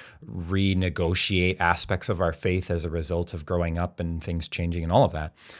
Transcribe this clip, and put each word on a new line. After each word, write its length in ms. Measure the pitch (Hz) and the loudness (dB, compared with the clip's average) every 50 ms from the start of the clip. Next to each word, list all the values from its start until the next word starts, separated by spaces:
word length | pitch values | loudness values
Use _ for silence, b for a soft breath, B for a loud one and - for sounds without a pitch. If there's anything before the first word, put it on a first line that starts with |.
| B B B B B | B B B B B
renegotiate 1300 | - - 90 85 82 98 98 98 98 95 92 92 90 80 - 87 82 92 - - - 98 92 90 90 92 - | -12 -10 -10 -6 -2 0 2 2 4 2 2 2 0 0 0 0 0 0 0 0 2 2 4 4 2 2 4
aspects 500 | 87 85 87 - - - 98 90 - - | 4 4 4 4 2 0 0 -2 0 -2
of 120 | 104 85 | 0 2
our 120 | 92 82 82 | 2 0 0
faith 380 | - - 95 90 92 90 - | 0 0 0 0 0 0 -2
as 140 | 87 85 80 | -2 -2 -2
a 60 | 85 | -2
result 440 | 78 85 78 78 87 85 87 - - | -4 -4 -2 -2 -2 -2 -2 -2 -6
of 120 | 80 76 | -8 -6
growing 320 | - 92 87 87 82 82 85 | -2 -2 0 0 0 0 -2
up 220 | 87 90 - - | -2 -4 -4 -4
and 220 | 87 85 82 82 - | -6 -4 -4 -6 -6
things 260 | - 85 82 - - | -4 -4 -4 -4 -6
changing 340 | - - 87 85 82 85 82 | -4 -4 -2 -2 -2 -2 0
and 100 | 82 90 | 2 4
all 120 | 123 135 | 6 4
of 80 | 85 78 | 4 2
that. 220 | 78 76 78 - B B B B B | -2 -6 -8 -10 B B B B B